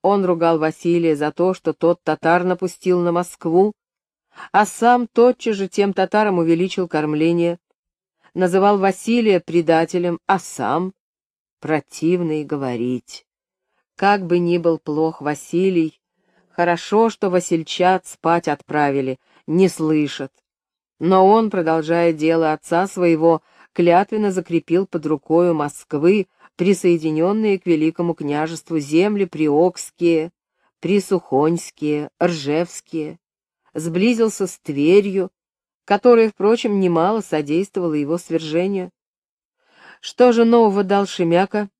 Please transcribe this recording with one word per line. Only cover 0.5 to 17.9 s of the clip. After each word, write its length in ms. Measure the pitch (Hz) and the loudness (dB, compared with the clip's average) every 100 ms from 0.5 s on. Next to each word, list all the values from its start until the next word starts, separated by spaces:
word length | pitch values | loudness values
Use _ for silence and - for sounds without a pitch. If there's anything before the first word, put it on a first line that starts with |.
| 160 | 0
Василия 560 | 156 - 170 175 165 147 | -2 -4 -2 0 0 -2
за 160 | 151 | -4
то, 220 | - 180 | -2 -2
что 200 | 180 160 | -2 -6
тот 300 | 147 165 175 | -2 -2 0
татар 400 | - 156 165 175 | -4 -2 0 0
напустил 560 | 180 180 185 - 185 180 | 0 -4 -6 -6 -2 0
на 120 | 175 | 0
Москву, 600 | 170 180 - 170 170 208 - _ _ _ _ _ - - | -2 -4 -8 0 2 2 -2 _ _ _ _ _ -20 -2
а 140 | 196 208 | 0 0
сам 420 | - 233 247 233 | 0 2 2 0
тотчас 480 | - 247 240 233 196 | 2 4 2 -4 -4
же 120 | 196 | -4
тем 260 | - 202 | -2 -2
татарам 440 | 190 190 214 214 180 | 0 0 0 0 0
увеличил 500 | 165 165 185 - 175 | 0 0 -2 -4 -4
кормление, 720 | 156 151 151 165 170 170 175 _ _ _ _ _ _ _ | -4 -2 0 0 0 -2 -4 _ _ _ _ _ _ _
называл 440 | 170 185 185 202 208 | -2 0 2 2 2
Василия 600 | 196 185 - 240 220 180 | 0 -2 -2 0 2 0
предателем, 800 | - 170 160 160 165 180 175 170 - | 0 -2 2 2 0 -2 -4 -4 -4
а 100 | 190 | -4
сам, 560 | - - 113 151 185 _ _ _ _ _ _ _ | -4 -6 -4 -4 -6 _ _ _ _ _ _ _
противно 840 | 143 156 _ - 160 180 165 156 | -4 -4 _ -4 -2 0 -2 -6
и 20 | |
говорить. 840 | 143 147 135 120 123 123 _ - _ _ _ _ _ _ _ - | -6 -6 -6 -4 -4 -6 _ -20 _ _ _ _ _ _ _ -4
Как 240 | 196 202 175 | 0 0 0
бы 140 | 175 | -2
ни 180 | 175 175 | 0 0
был 220 | 165 160 | 0 -2
плох 420 | - 151 160 160 | -4 -2 -4 -4
Василий, 800 | 147 143 - 170 190 175 160 _ _ _ _ _ _ | -8 -8 -4 -2 0 0 -4 _ _ _ _ _ _
хорошо, 640 | - 175 170 - 208 226 | -4 -2 -2 -2 0 0
что 180 | - 202 | -2 -2
васильчат 800 | 180 - 165 156 - 180 | -2 -2 -4 -4 0 0